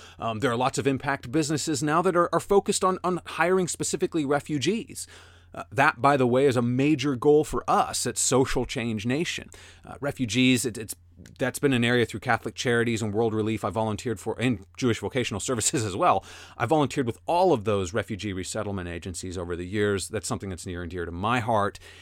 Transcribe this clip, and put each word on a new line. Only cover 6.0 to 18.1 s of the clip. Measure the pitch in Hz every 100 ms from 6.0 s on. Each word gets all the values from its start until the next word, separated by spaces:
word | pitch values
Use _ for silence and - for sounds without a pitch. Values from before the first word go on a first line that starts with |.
| 139 143
the | 127
way, | 127 143
is | 120
a |
major | 120 127 147 147 143 120
goal | 147 151
for | - 135 -
us | 190 - - 123
at | -
Social | - 131 131 131 117
Change | 127 117 110 120
Nation. | 143 175 - - - - -
Uh, | - -
refugees, | 143 131 117 120 127 123 127
it, | 104
it's, | 104 - - - - -
that's | 127 -
been | 143
an | 123 120
area | 123 113
through | 107
Catholic | 127 113 113
Charities | - 127 117 117 110
and | 110
World | 104 113
Relief | 110 107 110 107
I |
volunteered | 110 110 104 123 87
for, | 113 -
and | 127 113 - -
Jewish | 123 110
Vocational | 98 131 120 104
Services | - 117 - 139
as | 107 104
well. | 170 98 - - - -
I | 117
volunteered | 156 131 147 117
with | - -
all | 175 185
of | 127
those | 101 101 90
refugee | 107 -